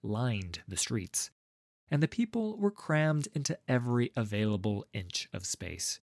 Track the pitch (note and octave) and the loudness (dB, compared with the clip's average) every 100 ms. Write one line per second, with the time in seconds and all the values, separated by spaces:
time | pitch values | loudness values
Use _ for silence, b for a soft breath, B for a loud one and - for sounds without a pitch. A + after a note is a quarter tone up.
0 | A2 G#2 B2 A2 F#2 E2 - F#2+ - A#2 | -2 0 2 0 -2 -8 -8 -4 -2 -2
1 | F2+ - - _ _ _ _ _ _ D3 | -2 -4 -6 _ _ _ _ _ _ 2
2 | D#3+ - A#3 A#3 A3 G#3+ G3+ G3+ - D3+ | 2 2 0 0 -2 2 0 0 0 4
3 | D#3 D3+ D3 - C#3+ D#3+ - B2+ A#2+ A#2+ | 4 2 0 -4 -2 -4 0 0 4 2
4 | A#2+ - G#2+ G#2 G#2+ G#2 G2+ G2+ - G#2 | 2 0 0 2 2 2 2 0 -2 -8
5 | F#2 - - G2 F#2+ - F2 E2 - - | -6 -6 -6 -8 -6 -6 -6 -6 -6 -6
6 | _ | _